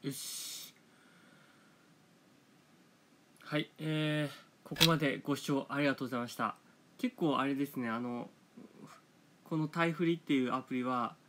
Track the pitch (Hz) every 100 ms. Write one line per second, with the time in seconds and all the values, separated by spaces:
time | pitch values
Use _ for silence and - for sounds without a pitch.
0 | 151 147 - - - - - - - -
1 | - - - - - - - - - -
2 | - - - - _ - - - - _
3 | _ - _ - - 151 156 - 156 156
4 | 151 151 147 - - - - - 165 160
5 | 147 - - 139 - 139 - 139 147 131
6 | 127 123 120 - 113 - - - - -
7 | 254 - 165 127 135 139 139 - 120 113
8 | 123 120 - - - - - - - -
9 | - - - - - 160 156 170 170 160
10 | 170 170 - 139 127 127 127 127 123 123
11 | 113 -